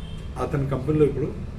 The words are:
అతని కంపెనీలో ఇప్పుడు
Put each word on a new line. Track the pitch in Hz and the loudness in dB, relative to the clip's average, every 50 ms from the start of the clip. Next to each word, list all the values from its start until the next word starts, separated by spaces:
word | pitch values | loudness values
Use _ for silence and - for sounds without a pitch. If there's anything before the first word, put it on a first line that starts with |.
| - - - - - - - 131 127 | -8 -8 -8 -8 -8 -8 -6 -4 -4
అతని | 131 - 143 139 135 | -2 0 0 0 0
కంపెనీలో | 139 131 123 143 156 156 147 | 0 -2 0 2 6 6 6
ఇప్పుడు | 131 - 123 - - - - - - - | 6 4 0 -2 -2 -4 -6 -8 -8 -8